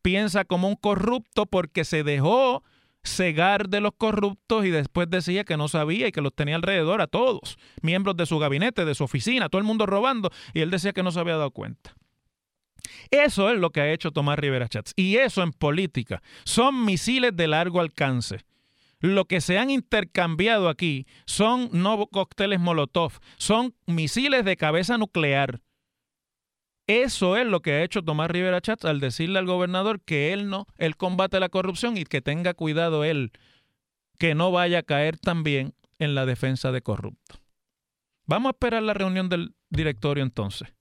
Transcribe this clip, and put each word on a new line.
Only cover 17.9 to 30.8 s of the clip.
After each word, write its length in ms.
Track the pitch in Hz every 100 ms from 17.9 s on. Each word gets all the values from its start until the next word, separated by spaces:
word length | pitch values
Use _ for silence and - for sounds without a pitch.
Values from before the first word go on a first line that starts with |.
| - 139 127 113 92 - _ _ _ _ _
Lo 240 | 165 196
que 160 | 185 185
se 180 | - 185
han 120 | 254
intercambiado 1000 | 277 - 214 190 - 175 160 202 226 180
aquí 380 | 151 175 139 131 -
son 440 | - - 214 247 240
no 340 | 170 190 214 202
cócteles 540 | 196 185 - 202 196
Molotov, 520 | 175 165 143 - 160 - - -
son 360 | - 214 247 - -
misiles 580 | 170 156 - 269 262
de 120 | 196 180
cabeza 420 | 156 160 180 240
nuclear. 640 | 214 - 151 139 135 120 _ _ _ _ _ _ _ _ _ _ _ _ -
Eso 500 | 220 254 - 185 202
es 100 | 247
lo 140 | 185
que 120 | -
ha 100 | 147
hecho 200 | 170 214
Tomás 280 | 160 151 160
Rivera 300 | 170 185 180
Chats 240 | - 220
al 160 | 165 147
decirle 400 | 135 120 165 190
al 60 | 185
gobernador 540 | 180 180 185 196 208
que 320 | - 151 147
él 160 | 196 202
no, 180 | 190 208
él 200 | -